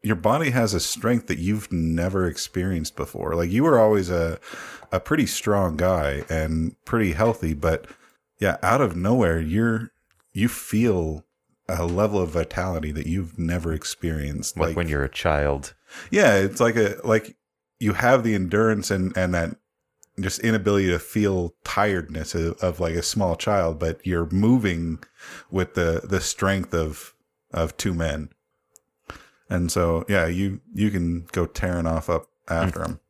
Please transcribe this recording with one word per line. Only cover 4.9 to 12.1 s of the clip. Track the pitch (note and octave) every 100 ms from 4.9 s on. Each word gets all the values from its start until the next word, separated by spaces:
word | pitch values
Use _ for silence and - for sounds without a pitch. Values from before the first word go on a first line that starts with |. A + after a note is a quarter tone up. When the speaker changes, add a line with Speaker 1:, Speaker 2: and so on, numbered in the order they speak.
Speaker 1:
a | F#2
pretty | - D#3 A#2+
strong | - - G2+ F#2 D#2
guy | F2+ F2+ D2 C#2 -
and | D#2+ D#2 D#2+ D#2+ -
pretty | - A#2 G2+
healthy, | D#2 A2 - E2
but | D2+ E2 D#2+ - - _ _ _ _
yeah, | G2 -
out | F#2 B2
of | B2 F2
nowhere, | F#2 E3 F2 E2
you're, | D#2 G2 A#2 A2+ A#2 _ _ _ _
you | F#2+ A#2
feel | - - G#2+ A#2+ F#2+ D#2+ D#2 - _ _ _ -
a | E2 E2+
level | F2+ G#2+